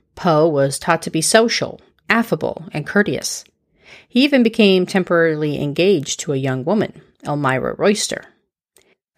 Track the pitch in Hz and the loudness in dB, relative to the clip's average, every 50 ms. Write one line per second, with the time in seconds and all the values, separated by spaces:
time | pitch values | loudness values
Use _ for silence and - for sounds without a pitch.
0 | _ _ _ - - 185 156 151 156 170 147 139 139 135 135 - - - 165 165 | _ _ _ -4 0 2 4 4 4 2 2 2 0 0 -2 -4 -2 -2 -2 -2
1 | - 175 - 160 160 - - 220 226 233 - - - - - - _ _ _ _ | -2 -4 -4 -2 0 2 4 4 4 2 0 -4 -6 -8 -10 -14 _ _ _ _
2 | _ - 208 233 233 - 170 - - - - - 156 185 - 151 143 - - 202 | _ 0 0 0 0 0 -2 -2 -2 -4 -6 -8 -12 -10 -10 -8 -6 0 0 0
3 | 208 185 131 - - - - - - _ _ _ _ _ _ _ _ - - - | 2 0 -2 -4 -6 -8 -10 -12 -14 _ _ _ _ _ _ _ _ -20 -20 -20
4 | _ _ - 240 269 285 285 254 233 185 220 - 214 196 190 185 180 - - 196 | _ _ 0 2 2 4 4 4 2 2 4 4 4 4 4 4 2 0 0 -2
5 | 175 - 180 170 165 165 156 151 156 151 143 - 143 143 139 165 170 202 202 151 | 0 2 2 2 2 2 0 0 -2 -2 -2 -2 -4 -2 0 2 2 2 2 2
6 | 135 - - - - 156 143 135 135 135 131 131 127 165 208 220 - - - - | 0 -4 -8 -8 -6 -4 -4 -2 -2 -2 -4 -2 -2 -2 0 0 -2 -4 -8 -14
7 | - _ _ _ - 147 147 147 143 131 131 127 127 120 - - 156 202 214 208 | -20 _ _ _ -8 -6 -4 -2 0 0 0 0 -2 -4 -2 0 0 0 0 0
8 | - - - - - - _ _ _ _ _ _ _ _ _ _ _ _ _ _ | -2 -6 -6 -8 -10 -14 _ _ _ _ _ _ _ _ _ _ _ _ _ _
9 | _ _ _ | _ _ _